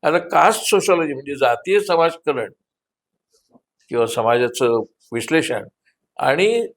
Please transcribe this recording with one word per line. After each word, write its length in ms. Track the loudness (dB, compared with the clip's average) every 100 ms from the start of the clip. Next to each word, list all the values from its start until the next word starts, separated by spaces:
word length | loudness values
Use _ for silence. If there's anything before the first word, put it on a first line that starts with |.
आता 140 | 0 0
कास्ट 440 | 0 2 4 2
सोशिओलॉजी 520 | 0 0 2 0 0
म्हणजे 220 | -6 -10 -2
जातीय 440 | 0 0 0 0
समाजकरण 720 | 0 0 0 -2 -6 -4 -6 _ _ _ _ _ _ _ _ _ _ _ _ _ _
किंवा 180 | -2 -2
समाजाचं 760 | 0 2 2 0 0 0 0 -2 _ _
विश्लेषण 540 | -8 0 0 0 -6 -8 _ _ _ _ _
आणि 500 | -2 2 2 0 -4